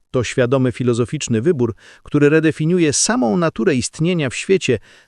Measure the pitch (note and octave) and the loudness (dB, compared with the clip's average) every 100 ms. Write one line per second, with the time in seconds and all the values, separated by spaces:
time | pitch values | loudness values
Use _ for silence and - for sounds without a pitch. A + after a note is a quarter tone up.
0 | _ C3 A2+ - B2 C3+ B2+ - B2 A#2 | _ -4 -4 0 0 2 0 -2 -2 0
1 | A#2+ D3+ - A2+ C#3 D#3 A#2 - - - | -2 -4 -2 -2 0 0 0 -4 -14 -20
2 | - D3 C#3+ D#3+ D#3 - D#3 F3+ D#3 B2+ | -4 2 4 4 2 0 0 0 0 0
3 | - B3 A#3+ F#3+ D#3+ - G#3+ C3 - - | 0 0 0 0 0 0 0 0 -2 -4
4 | D#3+ F3+ C3+ - - F#3+ - A#2+ - - | -2 -2 -2 -4 0 0 0 -4 -4 -20